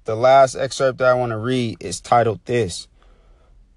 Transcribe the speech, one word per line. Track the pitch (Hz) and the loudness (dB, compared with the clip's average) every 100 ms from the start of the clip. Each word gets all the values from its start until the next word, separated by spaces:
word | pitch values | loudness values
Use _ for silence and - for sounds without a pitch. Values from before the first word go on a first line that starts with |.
the | - | -10
last | 110 127 135 135 | 0 4 6 4
excerpt | - 131 - 135 117 | 2 -6 -2 -2 0
that | 127 | 2
I | |
wanna | 123 123 110 | 2 0 -4
read | 117 127 117 - | -4 -4 -4 -8
is | 95 - | -10 -10
titled | - 120 117 95 | 0 0 2 -4
this, | - 120 98 - - _ _ _ _ _ _ _ _ | -4 -4 -4 -8 -16 _ _ _ _ _ _ _ _